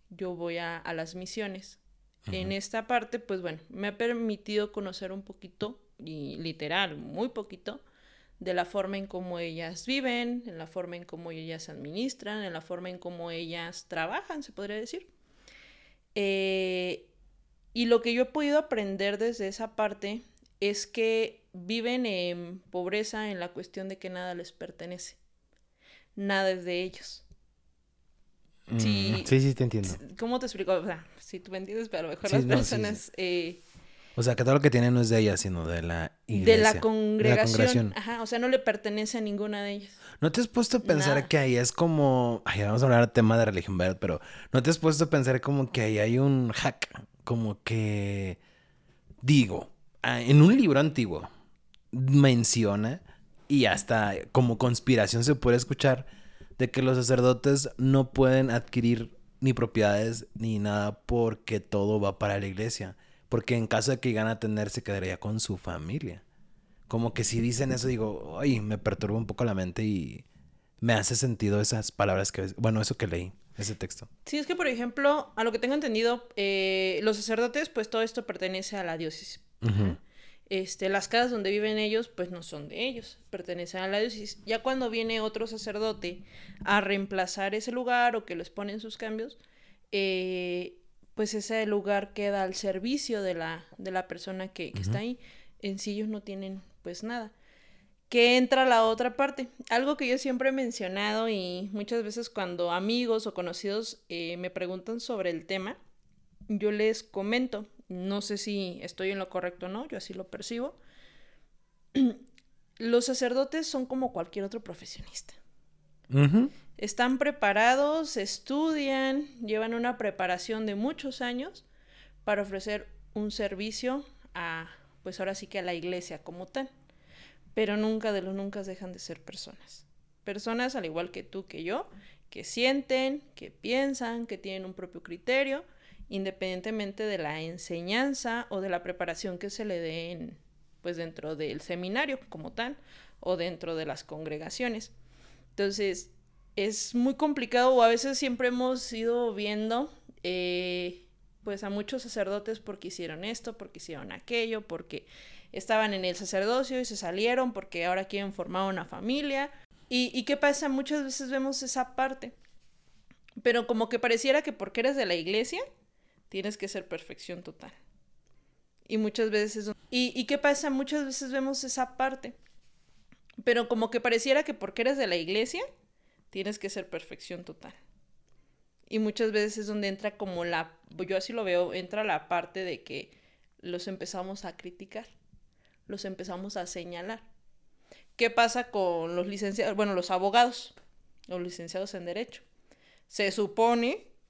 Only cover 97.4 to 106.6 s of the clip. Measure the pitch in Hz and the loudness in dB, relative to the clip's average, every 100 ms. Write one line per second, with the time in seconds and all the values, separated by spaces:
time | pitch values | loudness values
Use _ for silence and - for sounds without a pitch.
97.4 | _ _ - - _ _ _ 240 240 254 | _ _ -20 -20 _ _ _ 6 8 8
98.4 | 254 262 262 226 220 220 247 247 277 269 | 6 6 8 8 6 4 0 2 0 0
99.4 | 254 - - 233 269 302 254 262 269 254 | -10 -12 -2 2 2 0 0 0 0 2
100.4 | 269 269 240 240 185 196 214 220 226 202 | 2 2 -2 -4 -4 -2 0 0 0 0
101.4 | 180 180 196 208 208 233 208 226 226 - | -2 -6 -6 -6 -2 -2 -2 -6 -6 -6
102.4 | 180 175 175 175 202 240 240 220 214 180 | -4 -2 0 0 0 0 2 0 -2 -4
103.4 | 175 175 202 214 220 - _ 170 170 175 | -6 -4 -4 -4 -4 -12 _ -8 -6 -6
104.4 | 180 180 180 185 185 233 - 220 180 165 | -6 -6 -6 -6 -8 -8 -4 -2 -2 -2
105.4 | 156 190 196 - - _ _ _ _ _ | -4 -4 -4 -8 -16 _ _ _ _ _
106.4 | - 208 | -4 -2